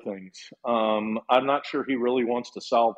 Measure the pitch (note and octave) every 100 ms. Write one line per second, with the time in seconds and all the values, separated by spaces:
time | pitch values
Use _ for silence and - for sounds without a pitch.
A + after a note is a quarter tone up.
0 | A#2 F#2+ F#2+ - - - B2 A#2 A2 G#2+
1 | G#2+ A2 - B2+ C3+ C#3+ - D3 C3 C3
2 | B2 C3 A#2 A#2+ - - - A#2 A#2